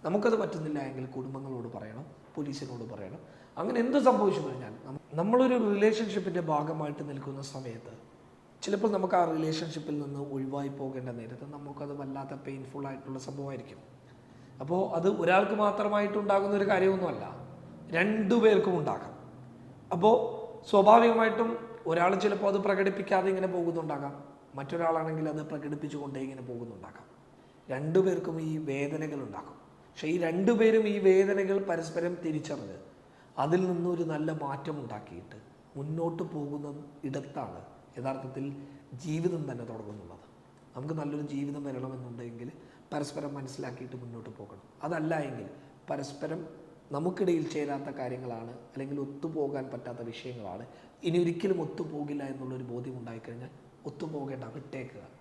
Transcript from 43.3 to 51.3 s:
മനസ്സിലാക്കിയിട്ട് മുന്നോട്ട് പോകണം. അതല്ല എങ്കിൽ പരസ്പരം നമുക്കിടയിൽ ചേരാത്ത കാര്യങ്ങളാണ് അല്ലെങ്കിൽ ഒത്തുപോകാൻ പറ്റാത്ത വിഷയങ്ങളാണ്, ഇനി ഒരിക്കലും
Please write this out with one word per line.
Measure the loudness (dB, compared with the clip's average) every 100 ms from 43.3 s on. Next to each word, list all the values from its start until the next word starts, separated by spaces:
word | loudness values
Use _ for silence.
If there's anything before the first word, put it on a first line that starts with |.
മനസ്സിലാക്കിയിട്ട് | -8 -10 -8 -8 -8 -12 -12
മുന്നോട്ട് | -12 -12 -14 -14
പോകണം. | -16 -18 -20 -10
അതല്ല | -6 -2 0 0 -2
എങ്കിൽ | -6 -10 -14 -20 -20 -6
പരസ്പരം | -6 -6 -8 -6 -6 -8 -14 -20 -20 -8
നമുക്കിടയിൽ | -2 -2 0 2 2 0
ചേരാത്ത | -2 -2 -4 -6 -6
കാര്യങ്ങളാണ് | -6 -6 -6 -8 -10 -12 -12
അല്ലെങ്കിൽ | -10 -6 -4
ഒത്തുപോകാൻ | -6 -6 -4 -2 -2 -2 -6
പറ്റാത്ത | -8 -10 -10
വിഷയങ്ങളാണ്, | -10 -10 -10 -10 -10 -10 -12 -18 -20 -6
ഇനി | 2 4
ഒരിക്കലും | 4